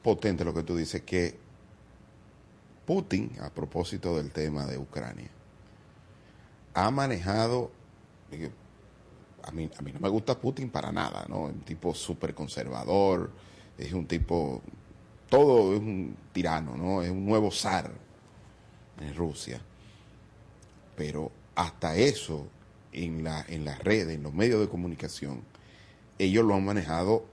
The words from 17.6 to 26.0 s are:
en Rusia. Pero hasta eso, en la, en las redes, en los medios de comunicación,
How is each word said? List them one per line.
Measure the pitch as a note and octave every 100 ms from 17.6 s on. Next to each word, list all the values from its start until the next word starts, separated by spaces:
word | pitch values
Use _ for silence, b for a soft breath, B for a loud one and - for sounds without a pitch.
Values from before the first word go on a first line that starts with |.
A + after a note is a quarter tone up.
| G2+ F#2 - - - - - - - - - - - -
en | D2
Rusia. | D2 E2 C#2 - B1 - b b b b b b - - - - - - -
Pero | D2+ D2+ D2+ - -
hasta | - E2+ - E2 E2+
eso, | C#3 - - D2+ C#2+ - - - -
en | - E2+ D#2+
la, | D#2+ D#2 -
en | E2
las | D2 C#2
redes, | F#2+ A2 E2
en | D#2
los | D2
medios | D#2+ A#2+ G#2+
de | G2+
comunicación, | F2 F2 D#2 - - C#2+ B1 - b b b b b